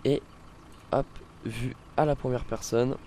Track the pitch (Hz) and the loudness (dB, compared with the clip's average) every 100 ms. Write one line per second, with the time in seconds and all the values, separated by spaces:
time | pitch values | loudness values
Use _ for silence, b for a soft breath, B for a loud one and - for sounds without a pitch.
0 | 135 143 - - - - - - - - | 2 0 -2 -20 -20 -20 -20 -20 -2 -2
1 | - - - - - 113 123 - - - | -2 -10 -18 -12 -10 -6 -6 -8 -4 2
2 | 151 143 135 123 - 110 - 117 127 - | 2 2 0 -2 -2 -6 0 2 2 -2